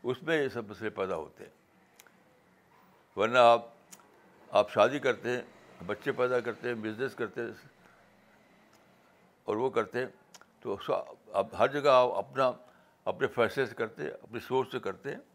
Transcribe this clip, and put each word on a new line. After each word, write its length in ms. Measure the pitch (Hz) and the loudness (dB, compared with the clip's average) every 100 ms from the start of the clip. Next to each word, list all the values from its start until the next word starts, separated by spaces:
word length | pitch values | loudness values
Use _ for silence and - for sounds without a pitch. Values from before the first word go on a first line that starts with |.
اس 200 | 117 127 | -4 -4
میں 200 | 147 160 | 0 0
یہ 60 | 135 | 0
سب 220 | 117 104 | -4 -10
مسئلے 200 | 101 110 | -8 -8
پیدا 260 | 98 95 85 | -4 -4 -4
ہوتے 280 | 73 - | -6 -14
ہیں۔ 60 | 78 _ _ _ _ _ - _ _ _ _ _ _ _ _ _ _ - | -20 _ _ _ _ _ -20 _ _ _ _ _ _ _ _ _ _ -2
ورنہ 200 | 110 123 | 4 8
آپ، 280 | 117 117 - - _ - - - - - - | 8 8 2 -20 _ -20 -20 -20 -20 -20 0
آپ 200 | 104 104 | 2 2
شادی 280 | 104 113 143 | 4 4 4
کرتے 320 | 131 104 120 | -2 -2 -4
ہیں، 120 | 123 - - - - 87 | -6 -8 -20 -20 -14 -8
بچے 260 | 104 143 | -6 -4
پیدا 280 | 127 123 123 | -2 0 0
کرتے 280 | 117 104 120 | -2 -6 -6
ہیں، 60 | |
بزنس 400 | 117 110 110 127 | -6 -6 -6 -8
کرتے 260 | 113 110 - | -6 -8 -6
ہیں 80 | 117 104 - _ - - _ _ _ _ _ _ _ _ _ _ _ _ _ _ | -10 -10 -20 _ -20 -20 _ _ _ _ _ _ _ _ _ _ _ _ _ _
اور 120 | - 107 | -6 -2
وہ 140 | 127 | 0
کرتے 280 | 117 107 120 | -2 -2 -6
ہیں، 80 | 127 - _ - - _ | -8 -12 _ -20 -20 _
تو 140 | - | -10
اس 160 | 101 - - - - - | -8 -4 -4 -4 -18 -4
آپ 140 | 98 101 - | -2 -2 2
ہر 100 | 123 | 0
جگہ 220 | 143 143 | 4 6
آپ 180 | 127 123 | 6 6
اپنا، 380 | 92 101 131 131 - - - _ _ | 0 -4 0 0 -2 -18 -20 _ _
اپنے 220 | - 101 127 | -8 -2 -2
فیصلے 400 | - 110 139 123 | 2 0 2 -4
سے 80 | |
کرتے 280 | 117 113 - | -4 -6 -6
ہیں، 80 | 147 | -10
اپنی 300 | - - 113 | -10 -12 -12
سوچ 320 | - 131 127 | -2 -2 -2
سے 60 | 131 | -6
کرتے 320 | 98 92 139 | -8 -8 -12
ہیں۔ 100 | 247 - | -12 -14